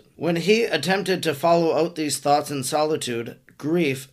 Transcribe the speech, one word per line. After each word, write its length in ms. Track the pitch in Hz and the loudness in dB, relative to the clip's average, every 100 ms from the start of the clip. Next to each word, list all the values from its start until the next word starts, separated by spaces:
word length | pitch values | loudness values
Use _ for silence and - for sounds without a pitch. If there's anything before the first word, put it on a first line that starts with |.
| - - | -20 -6
When 200 | 151 170 | -2 0
he 280 | 165 220 | 2 2
attempted 580 | 233 160 147 190 185 185 | 2 0 0 -2 0 -2
to 120 | 160 | -2
follow 420 | 139 170 170 165 135 | 0 2 4 4 2
out 180 | 170 | 0
these 240 | 170 147 135 | -2 -4 -2
thoughts 320 | 147 147 143 | 2 2 2
in 140 | 143 | -6
solitude, 720 | 127 151 156 151 123 117 117 - _ - | -2 0 0 -2 -4 -6 -6 -12 _ -10
grief 500 | 143 175 147 135 - | -2 0 2 -2 -6